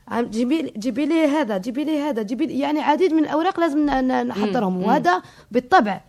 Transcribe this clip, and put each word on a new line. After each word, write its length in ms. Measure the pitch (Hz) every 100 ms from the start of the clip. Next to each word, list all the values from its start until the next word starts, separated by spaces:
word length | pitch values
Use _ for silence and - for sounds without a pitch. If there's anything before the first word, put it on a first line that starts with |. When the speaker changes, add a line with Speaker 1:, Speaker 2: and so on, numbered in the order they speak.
| -
Speaker 1:
عم 180 | 233 240
جيبي، 480 | 220 247 320 269 220
جيبي 280 | 233 220 294
لي 200 | 330 302
هذا، 320 | 302 233 196
جيبي 260 | 220 240
لي 160 | 302 302
هذا، 220 | 294 226
جيبي 240 | 208 247 302
لي، 140 | 247
يعني 200 | 285 302
عديد 340 | 269 302 359
من 100 | 320
الأوراق 360 | 294 302 349 359
لازم 260 | 330 294 294
ن-، 220 | 262 254
ن-، 200 | 254 240
نحضرهم. 500 | 202 208 240 190 185
Speaker 2:
مم. 60 |
Speaker 1:
وهذا 380 | 196 294 349 359 - - -
بالطبع 500 | 247 247 370 302 277